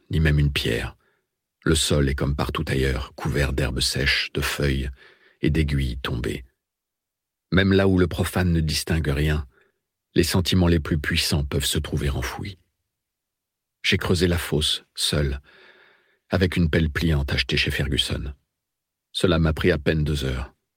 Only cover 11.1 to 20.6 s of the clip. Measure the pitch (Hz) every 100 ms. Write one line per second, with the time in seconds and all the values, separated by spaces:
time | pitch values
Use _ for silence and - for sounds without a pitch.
11.1 | 82 - 78 71 73 - 80 - 73 73
12.1 | - - - 98 - _ _ _ _ _
13.1 | _ _ _ _ _ _ _ - 95 -
14.1 | 87 90 85 - 73 - - - - -
15.1 | 76 71 67 - - - _ _ _ _
16.1 | _ _ 95 90 92 80 85 78 - 82
17.1 | 73 67 65 - 71 - - 69 65 -
18.1 | - 65 - _ _ _ _ _ _ _
19.1 | - 95 82 80 76 90 78 82 80 73
20.1 | 73 65 64 - _